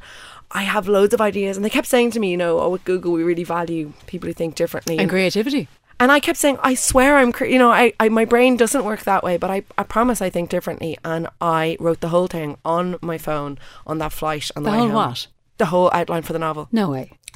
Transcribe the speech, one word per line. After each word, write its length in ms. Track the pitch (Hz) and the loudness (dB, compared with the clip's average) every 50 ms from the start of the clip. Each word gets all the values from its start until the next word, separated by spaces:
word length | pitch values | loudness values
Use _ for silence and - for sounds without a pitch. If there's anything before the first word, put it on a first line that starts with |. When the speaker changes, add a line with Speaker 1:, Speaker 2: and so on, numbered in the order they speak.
| - - - - - - - - - - | -14 -18 -20 -20 -20 -20 -20 -20 -16 -8
Speaker 1:
I 120 | - 196 196 | -6 -4 -4
have 240 | 196 208 214 185 196 | -2 -2 -2 0 2
loads 240 | 208 190 202 202 214 | 4 4 4 4 4
of 80 | - | 2
ideas." 340 | 214 208 196 208 196 196 190 | 0 0 0 -2 -4 -4 -4
And 80 | 196 202 | -4 -4
they 40 | 220 | -2
kept 180 | - 285 311 | -2 -2 0
saying 240 | - - 247 240 233 | 2 2 2 2 2
to 80 | 220 233 | 0 -2
me, 120 | 208 185 | -2 0
you 60 | 175 | 0
know, 220 | 180 175 170 165 170 | 0 0 0 0 0
"Oh, 160 | 151 170 180 | 0 0 -2
at 80 | 185 - | -2 -2
Google, 300 | 180 185 180 175 175 175 | -2 -2 -2 0 -2 0
we 100 | 165 165 | 0 0
really 200 | 175 170 170 175 | 0 0 -2 -4
value 480 | - 165 175 170 165 170 165 151 147 151 - - | -4 -4 -4 -4 -4 -4 -6 -6 -8 -12 -16 -16
people 200 | - - 175 - | -14 -12 -10 -8
who 60 | 170 165 | -8 -6
think 220 | - 165 165 - | -6 -6 -6 -2
differently." 400 | - 170 170 - - - - 165 | -2 -2 -2 -4 -6 -6 -4 -2
Speaker 2:
And 60 | - | 0
Speaker 1:
And 80 | 190 170 | 0 0
Speaker 2:
creativity. 580 | 185 185 190 175 - 202 220 285 285 262 147 - - _ _ _ _ - | 2 2 2 2 0 0 0 0 0 -2 -2 -4 -10 _ _ _ _ 2
Speaker 1:
and 120 | 247 262 | 4 4
I 80 | 285 294 | 4 4
kept 200 | - 339 - - | 2 0 0 2
saying, 180 | - 285 262 - - | 2 2 2 2 0
"I 100 | 262 262 | 0 0
swear 440 | - - - 233 254 262 277 294 | 0 0 2 4 4 6 6 6
I'm 140 | 277 254 240 | 6 6 4
cre-," 140 | - - 269 | 2 0 0
you 140 | - 254 254 | 2 4 6
know, 120 | 247 233 | 6 6
I, 220 | 214 190 247 - - - | 6 6 4 4 4 2
I, 100 | 220 220 | 2 2
my 160 | 226 226 226 | 2 2 2
brain 320 | 226 240 240 247 262 247 | 4 4 4 6 4 4
doesn't 260 | 233 233 220 - 269 214 | 4 2 2 2 0 -2
work 200 | 208 220 202 - | -2 -4 -4 -2
that 200 | 202 196 185 - | 0 0 0 0
way, 140 | 180 175 | 0 -2
but 120 | 170 180 185 | -2 -2 -2
I, 100 | 190 202 202 - - | -4 -4 -6 -6 -6
I 60 | - 202 | -6 -6
promise 380 | - - 220 240 254 226 - 196 | -2 0 0 2 2 0 0 -2
I 60 | 185 | -2
think 180 | - 175 175 - | -2 -4 -4 -2
differently. 480 | - 175 - 180 160 - - 165 147 - - | -4 -4 -4 -6 -8 -8 -8 -8 -8 -8 -6
And 220 | 165 165 165 165 - - - | -6 -4 -4 -6 -8 -8 -4
I 380 | 170 170 160 160 160 165 165 - | -2 0 0 0 0 -2 -2 -2
wrote 220 | 160 170 165 - | -2 -2 -2 -2
the 80 | - 165 | -2 0
whole 180 | 170 175 180 | 2 0 0
thing 300 | 180 - 165 156 147 143 - - | 0 -4 -6 -8 -8 -8 -6 -4
on 320 | 160 165 170 180 180 180 - | -2 -2 -2 -2 -4 -6 -6
my 160 | - 170 165 160 | -8 -8 -8 -8
phone 400 | - 156 151 147 143 143 143 - - - - - - | -6 -6 -6 -4 -6 -8 -10 -12 -16 -20 -20 -16 -12
on 140 | - 156 160 | -8 -6 -6
that 120 | 156 156 | -6 -6
flight 380 | - - 156 156 156 147 - - - | -6 -6 -6 -6 -6 -6 -8 -10 -8
on 80 | 147 151 | -6 -4
the 60 | - | -2
Speaker 2:
The 20 | 202 | 0
Speaker 1:
way 60 | 226 | 0
Speaker 2:
whole 80 | 240 | 0
Speaker 1:
home. 80 | 220 208 220 185 127 | 0 0 0 -2 -2
Speaker 2:
what? 180 | 120 - - - _ _ _ _ _ - | -4 -10 -14 -16 _ _ _ _ _ -2
Speaker 1:
The 80 | 220 | -2
whole 240 | 156 175 180 180 175 - | 0 2 2 2 2 2
outline 300 | 175 165 - 175 165 151 | 0 -2 -2 -4 -6 -6
for 100 | - 165 | -6 -6
the 60 | 165 | -4
novel. 280 | 165 156 151 151 147 - | -4 -4 -6 -6 -6 -4
Speaker 2:
No 180 | 233 220 196 160 | -2 -2 0 0
way. 220 | 135 131 131 - - _ _ - - | -2 -4 -8 -10 -16 _ _ -20 -14